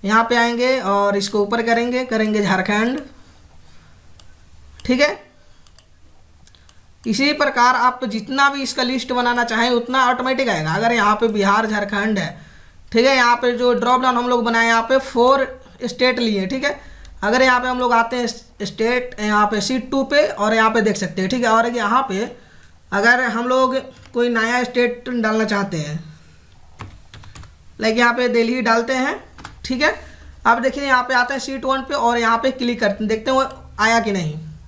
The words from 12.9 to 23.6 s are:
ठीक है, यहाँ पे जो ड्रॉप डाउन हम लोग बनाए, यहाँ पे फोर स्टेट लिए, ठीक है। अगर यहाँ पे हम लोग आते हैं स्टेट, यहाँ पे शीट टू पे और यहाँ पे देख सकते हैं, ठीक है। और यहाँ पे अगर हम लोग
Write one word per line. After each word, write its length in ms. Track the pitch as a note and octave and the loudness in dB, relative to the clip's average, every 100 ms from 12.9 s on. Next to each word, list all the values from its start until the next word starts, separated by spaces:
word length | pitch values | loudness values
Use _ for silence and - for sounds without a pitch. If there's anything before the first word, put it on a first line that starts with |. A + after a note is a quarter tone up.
ठीक 140 | A3+ B3+ | 2 4
है, 100 | C4+ | 4
यहाँ 200 | A#3+ A#3 | 4 4
पे 140 | B3 | 2
जो 200 | A#3+ B3 | 0 0
ड्रॉप 280 | A#3 A3+ B3+ | 2 2 2
डाउन 160 | C4 B3 | 2 0
हम 100 | B3 | 0
लोग 140 | B3 | 0
बनाए, 240 | A3+ A#3 A3+ | 2 2 2
यहाँ 140 | A#3 | 2
पे 140 | A3+ C4 | 2 0
फोर 460 | C4 A#3+ B3 C4+ C4 - - - | 0 2 4 4 0 -6 -20 -12
स्टेट 360 | B3 - B3 B3+ | -10 0 0 2
लिए, 260 | A#3 G#3 F#3+ | 0 0 -2
ठीक 160 | C4 | -2
है। 160 | C#4+ - - - - - | -4 -4 -12 -20 -20 -6
अगर 180 | G3+ A#3+ | 0 4
यहाँ 180 | C4 B3 | 4 4
पे 80 | B3+ | 2
हम 120 | B3 | -2
लोग 140 | B3 | 2
आते 220 | A#3 A#3 B3 | 2 2 -2
हैं 120 | A#3 | -4
स्टेट, 880 | - - - G3+ - A3 B3 B3 - | -6 -16 -10 -10 -2 0 0 -4 -6
यहाँ 260 | G#3 G#3 G#3 | 0 2 2
पे 140 | G#3+ | 0
शीट 280 | G3+ C4 - | -2 -4 -2
टू 120 | C4+ C4+ | -2 2
पे 200 | C#4+ D4+ | 2 2
और 260 | - G#3 | 0 0
यहाँ 160 | A3+ A3 | 4 2
पे 120 | A3+ | 4
देख 160 | G#3+ F#3+ | 0 0
सकते 240 | F3+ F3 | -4 -4
हैं, 80 | F#3 | -2
ठीक 140 | B3+ | 0
है। 60 | A#3 | 2
और 180 | A3 A#3 | 2 2
यहाँ 340 | A#3+ G#3 A#3+ | 0 0 0
पे 200 | C4+ F#3+ A#3 - - - - - - | 0 -4 -6 -10 -20 -20 -20 -20 -6
अगर 300 | G3 A3 B3 | 0 4 4
हम 240 | B3+ A3 B3 | 2 -2 0
लोग 280 | B3+ | 2